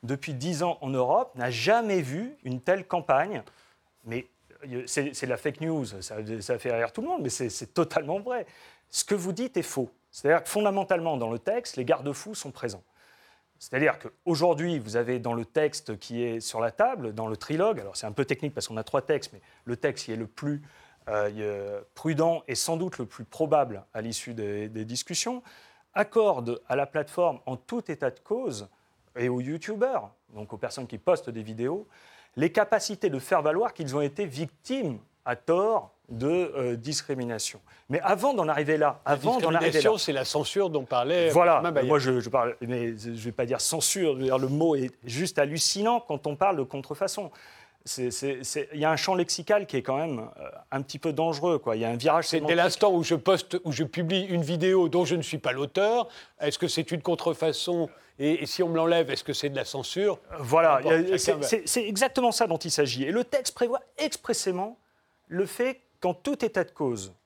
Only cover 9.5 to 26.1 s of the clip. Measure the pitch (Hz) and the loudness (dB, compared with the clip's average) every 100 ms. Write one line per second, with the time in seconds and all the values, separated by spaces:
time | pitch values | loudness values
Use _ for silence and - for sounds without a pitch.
9.5 | - 160 - 120 _ _ - 139 165 165 | -2 -4 -4 -6 _ _ -4 4 4 4
10.5 | 208 208 196 190 180 165 143 113 113 - | 0 2 0 0 0 0 -2 -2 -2 -2
11.5 | 226 240 - 127 156 135 139 208 214 143 | -2 -4 -6 0 0 0 -8 -10 -12 -12
12.5 | - 120 95 _ _ _ _ _ _ _ | -8 -8 -8 _ _ _ _ _ _ _
13.5 | _ - 131 147 - 110 _ - 156 175 | _ -6 2 2 2 -6 _ -2 2 4
14.5 | 156 170 113 107 110 117 127 117 117 113 | 4 0 -2 -2 -2 0 0 -2 -4 -2
15.5 | - 151 147 - 107 - 120 120 113 110 | 0 0 -2 -10 -12 -8 -4 -4 -4 -6
16.5 | 113 113 - 226 247 120 107 113 110 - | -2 -2 2 0 0 -8 -6 -6 -6 -4
17.5 | 156 202 190 98 90 107 107 139 139 147 | 0 2 0 -6 -8 -8 -4 -2 0 -4
18.5 | 143 - 110 110 143 - 147 - 101 _ | -6 -6 -6 -2 -2 0 -2 -2 -16 _
19.5 | _ - 120 147 135 - 113 113 - 143 | _ -8 -2 -2 -4 -6 -6 -8 -6 -4
20.5 | 147 147 - - _ - 107 104 107 107 | -4 -8 -20 -20 _ -4 -2 -2 -2 -6
21.5 | 101 101 101 - - 156 147 165 170 - | -6 -6 -10 -12 -8 -4 2 2 0 -4
22.5 | 123 - 165 180 - 117 - 120 - 156 | -4 -2 -2 -4 -6 -10 -10 -18 -4 2
23.5 | 151 131 101 - 113 113 107 - 113 104 | 2 2 -4 -12 -10 -8 -8 -8 -8 -6
24.5 | 104 107 110 110 123 - 175 233 247 - | -4 -6 -8 -8 -8 -6 -4 -4 -6 -10
25.5 | - - _ _ - 208 | -20 -20 _ _ -2 2